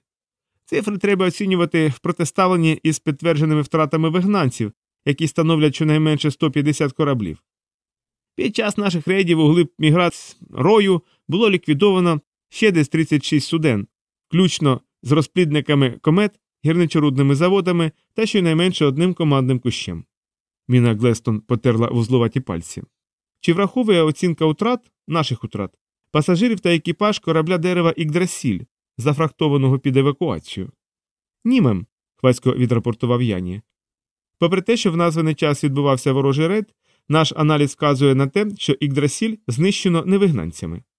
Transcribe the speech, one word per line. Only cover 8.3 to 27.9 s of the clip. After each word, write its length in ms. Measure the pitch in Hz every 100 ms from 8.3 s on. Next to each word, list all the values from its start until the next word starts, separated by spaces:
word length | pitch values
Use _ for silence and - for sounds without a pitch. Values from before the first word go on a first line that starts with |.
| -
Під 200 | 254 220
час 220 | 214 208
наших 280 | 202 170 180
рейдів 340 | 190 175 160
у 80 | 151
глиб 240 | 170 170 -
Міграц 600 | 151 165 175 - - - -
Рою 520 | - 147 220 196 147 - _ -
було 220 | 175 226
ліквідовано 720 | 180 - 143 208 185 175 156 - _ _
ще 240 | - 220
десь 160 | 170 143
тридцять 360 | 160 156 151
шість 240 | - 151 -
суден, 380 | 165 151 107 101 _ _ _ _
включно 520 | 160 190 - 147 123 - _
з 100 | 123
розплідниками 800 | 151 - 180 165 147 139 143 135
комет, 500 | - - 170 208 - _ _
гірничорудними 720 | 147 165 170 165 147 135 139
заводами 580 | 143 175 196 180 175 165 - _
та 120 | - 220
щонайменше 580 | 208 175 160 185 180
одним 300 | 147 135 180
командним 440 | 175 160 139 127 127
кущем". 460 | 120 - - 82 - _ _ _ _ _ -
Міна 260 | 123 120
Глестон 460 | 107 120 113 - 107
потерла 480 | - 117 131 110 117
вузлуваті 520 | 120 113 123 113 -
пальці. 420 | - 85 85 - - _ _ _ _ _
"Чи 120 | -
враховує 500 | 170 196 254 220 175
оцінка 420 | 156 147 180 156
утрат, 460 | 160 151 214 247 - _ -
наших 360 | 160 151 123
утрат, 340 | 110 - 95 - _ _ _
пасажирів 500 | 151 151 175 240 208
та 140 | 175
екіпаж 440 | 170 175 160 208 208
корабля 400 | - 160 160 185
дерева 320 | 175 180 165